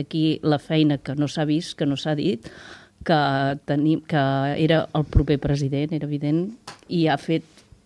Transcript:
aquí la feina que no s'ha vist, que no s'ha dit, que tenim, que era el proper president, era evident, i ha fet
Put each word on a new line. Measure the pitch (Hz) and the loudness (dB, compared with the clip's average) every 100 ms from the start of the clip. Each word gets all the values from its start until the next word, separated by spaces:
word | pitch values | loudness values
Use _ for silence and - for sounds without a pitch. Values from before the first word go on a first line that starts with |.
aquí | 139 160 156 147 | -4 0 0 0
la | 160 143 | 0 0
feina | - 160 151 139 | 0 2 4 2
que | - 135 | -4 -4
no | 143 | -2
s'ha | - 151 | -2 0
vist, | 151 - - | 0 -2 -4
que | 147 | -2
no | 135 | -2
s'ha | 156 147 | -2 -2
dit, | 160 226 - - - - - _ | -2 -2 -8 -20 -20 -20 -20 _
que | - 156 143 135 139 143 - | 0 2 4 2 0 -2 -2
tenim, | 143 156 160 | 0 2 0
que | - 156 135 135 139 143 | 0 0 2 2 0 0
era | 160 160 - | 2 2 2
el | 156 143 | -2 0
proper | - 147 143 | 0 2 0
president, | 147 143 135 139 151 | 0 -2 -2 -2 -2
era | 156 143 | -4 -4
evident, | 147 147 160 190 233 - - - | -4 0 0 -2 -8 -20 -20 -6
i | 170 156 | 0 0
ha | 143 | 0
fet | - 160 - - _ - | -2 -4 -4 -20 _ -20